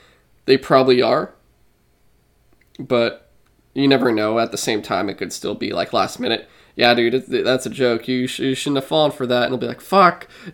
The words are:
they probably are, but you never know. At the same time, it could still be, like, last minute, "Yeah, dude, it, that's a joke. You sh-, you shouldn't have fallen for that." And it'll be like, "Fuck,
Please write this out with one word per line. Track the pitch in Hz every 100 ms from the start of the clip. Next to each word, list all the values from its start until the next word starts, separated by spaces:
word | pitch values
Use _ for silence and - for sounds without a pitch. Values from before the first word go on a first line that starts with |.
| _ _ _ _
they | - 135
probably | - 139 131 123
are, | 117 135 190 - _ _ _ _ _ _ _ _ _ _ _ _ _ -
but | 131 123 117 - _ _ _ _ _
you | 131 139
never | 135 123
know. | 107 107 113
At | 117
the | 104
same | - 110
time, | - 98 98
it | 98
could | 90
still | - -
be, | 104 -
like, | 87 -
last | 113 92 -
minute, | - 113 - _ _
"Yeah, | - 120
dude, | 120 117
it, | 131 - 123
that's | 95 127 120
a |
joke. | 113 123 113 -
You | 127 123
sh-, | -
you | 135
shouldn't | 131 143 139
have | 135
fallen | 156 147
for | 143 123
that." | 120
And | 120
it'll | 127
be | 120
like, | 120
"Fuck, | - 190 180 165 - - 185